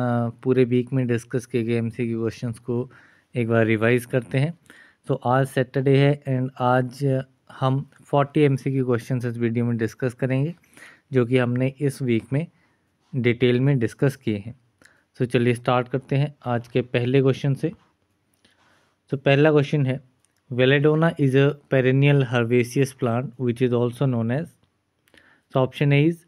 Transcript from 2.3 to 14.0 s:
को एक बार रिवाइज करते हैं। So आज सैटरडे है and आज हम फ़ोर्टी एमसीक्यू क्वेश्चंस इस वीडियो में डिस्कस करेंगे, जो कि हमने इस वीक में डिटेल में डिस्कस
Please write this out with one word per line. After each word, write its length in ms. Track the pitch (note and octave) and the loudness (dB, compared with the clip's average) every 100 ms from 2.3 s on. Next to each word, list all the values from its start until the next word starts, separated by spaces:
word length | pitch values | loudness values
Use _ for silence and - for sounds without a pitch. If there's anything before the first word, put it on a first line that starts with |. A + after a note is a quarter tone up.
| - B2 A#2 | -6 -8 -10
को 320 | - A#2+ B2 - _ _ _ B2+ | -6 -6 -6 -12 _ _ _ -6
एक 120 | A2+ | 0
बार 180 | A#2 A2 | 2 2
रिवाइज 380 | A2 A2+ B2 B2 | 2 2 0 0
करते 320 | C3+ A#2 C3 | -4 -2 -2
हैं। 200 | D3 E3+ _ - - _ - | -4 -6 _ -20 -20 _ -6
So 100 | C3+ A#2+ | -4 0
आज 200 | C3 C3 | 0 0
सैटरडे 500 | C3+ B2+ C#3 C3+ C3+ | -2 -4 -2 2 4
है 260 | C#3 C#3+ | 4 0
and 260 | - C3 B2+ - | -4 -4 -6 -2
आज 640 | B2 B2+ B2+ - C#3 C3 C3 _ _ | 0 0 0 -4 -2 -2 -4 _ _
हम 380 | - C3+ C3+ - _ | -6 -2 -2 -4 _
फ़ोर्टी 380 | - C#3+ C#3 D#3+ | -4 0 0 2
एमसीक्यू 440 | D3 C3+ - C3+ | 2 2 -2 -2
क्वेश्चंस 400 | B2+ A#2+ A#2+ B2+ | 0 -2 -2 -6
इस 120 | A#2+ A#2 | -4 -4
वीडियो 280 | A#2 A#2 | -2 0
में 120 | A#2+ A#2 | -2 -2
डिस्कस 380 | A2+ - C3 | -4 -4 -8
करेंगे, 400 | A2+ B2 C3 D3 E3+ _ - - - _ | -4 -4 -2 -2 -6 _ -20 -20 -20 _
जो 140 | C3 A#2 | 0 2
कि 120 | B2+ | 0
हमने 360 | A#2+ B2 C3 C3+ | 0 -2 -4 -2
इस 220 | C#3+ C3+ | -4 -4
वीक 300 | B2+ A#2 A2 | -2 -2 -2
में 140 | C3+ E3+ _ _ _ _ _ _ | -6 -6 _ _ _ _ _ _
डिटेल 460 | C3+ A#2+ A#2+ B2+ B2 | -4 -2 0 2 2
में 180 | C3+ C#3 | 2 0
डिस्कस 380 | A2+ - | -2 -2